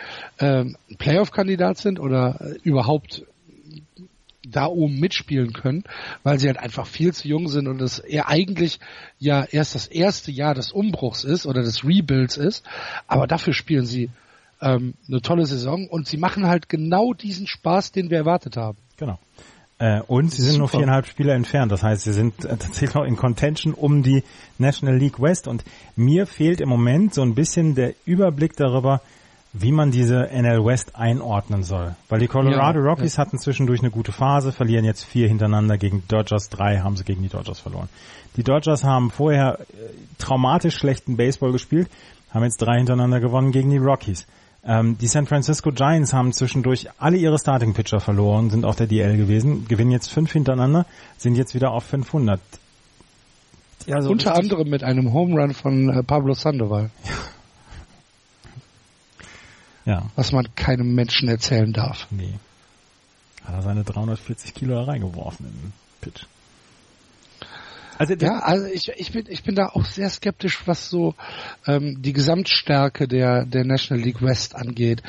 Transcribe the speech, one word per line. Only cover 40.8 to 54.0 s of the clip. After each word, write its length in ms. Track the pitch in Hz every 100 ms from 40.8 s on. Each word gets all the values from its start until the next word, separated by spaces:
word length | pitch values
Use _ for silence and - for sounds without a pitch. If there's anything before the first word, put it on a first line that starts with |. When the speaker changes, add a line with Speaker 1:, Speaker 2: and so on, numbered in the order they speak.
| 143 131 - 120
Speaker 2:
Baseball 340 | 123 135 131
gespielt, 380 | 127 - 160 180 - - - _
haben 120 | 113
jetzt 180 | 120 -
drei 160 | 113 120
hintereinander 420 | 123 123 123 123
gewonnen 320 | 120 127 135
gegen 200 | 131 135
die 60 | 139
Rockies. 480 | 131 135 104 90 - _ _ _ 117
Ähm, 300 | 113 113 110
die 100 | 117
San 200 | 151 139
Francisco 440 | 147 135 151 156
Giants 400 | 131 135 165 139
haben 220 | 131 127
zwischendurch 560 | - 127 139 123 127 - -
alle 180 | 147 185
ihre 220 | 160 151
Starting-Pitcher 640 | - 131 113 101 - 104
verloren, 480 | - 101 104 107 113
sind 160 | 113 107
auf 100 | 104
der 120 | 113
D 120 | 107
L 160 | 104 107
gewesen, 540 | 104 110 135 147 113
gewinnen 220 | 110 123
jetzt 200 | 123 -
fünf 220 | 156 160
hintereinander, 520 | 160 135 127 127 165 170 - - -
sind 180 | 120 120
jetzt 180 | 131
wieder 180 | 127 131
auf 140 | 113 -
fünfhundert. 560 | 139 - 156 113 92 - - _ _ _ _ _ _ _ _ _ _ _ - -
Ja, 160 | 143